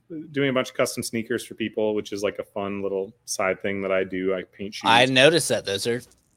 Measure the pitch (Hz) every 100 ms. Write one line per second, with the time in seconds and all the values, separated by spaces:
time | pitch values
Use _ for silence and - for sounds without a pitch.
0 | _ 160 160 143 139 127 120 - 123 -
1 | - 117 110 117 - - 110 110 107 104
2 | 104 101 101 - - 104 101 101 98 95
3 | 101 - - - 95 92 101 98 98 95
4 | 92 92 95 92 - - 101 - 113 117
5 | 131 131 147 170 - 107 92 98 120 123
6 | - _ _